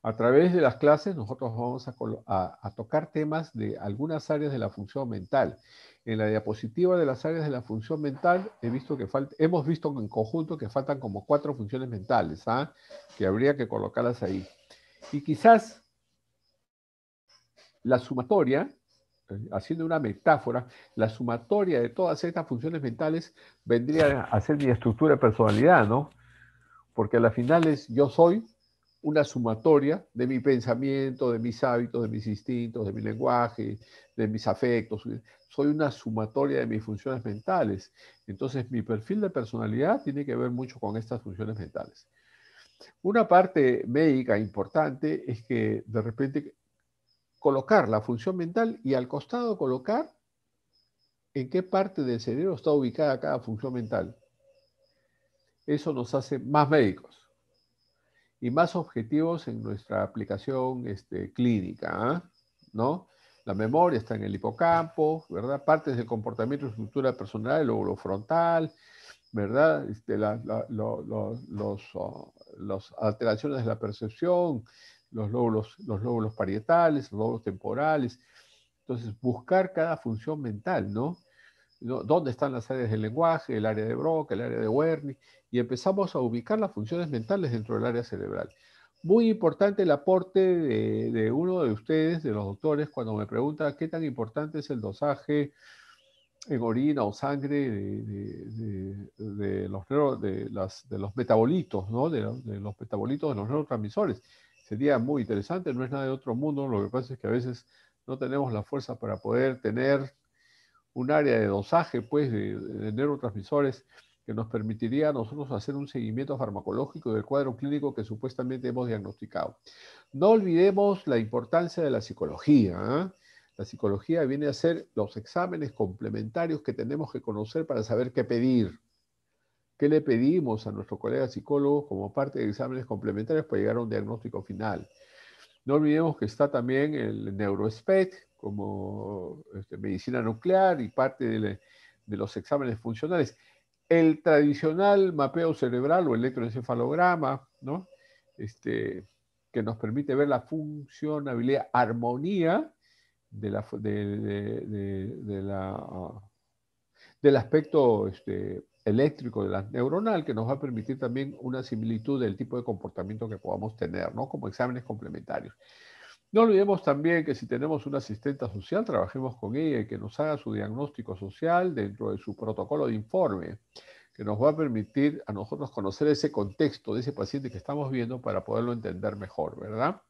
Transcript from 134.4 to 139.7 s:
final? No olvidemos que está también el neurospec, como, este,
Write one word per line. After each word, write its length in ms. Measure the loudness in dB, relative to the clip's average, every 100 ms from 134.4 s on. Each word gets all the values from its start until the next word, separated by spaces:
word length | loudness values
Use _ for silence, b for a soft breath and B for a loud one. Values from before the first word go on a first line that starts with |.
final? 460 | -10 -6 -4 -4 -8 b b b b b b b
No 100 | 0
olvidemos 420 | 2 4 4 2 0
que 80 |
está 260 | -4 0 2
también 440 | 2 0 2 2
el 420 | 0 -4 -4 -6 -2
neurospec, 920 | -2 0 -2 -2 2 4 4 -2 _ _
como, 1080 | -8 -6 -6 -6 -8 -8 -8 -8 -10 -14 -14 -16
este, 180 | -14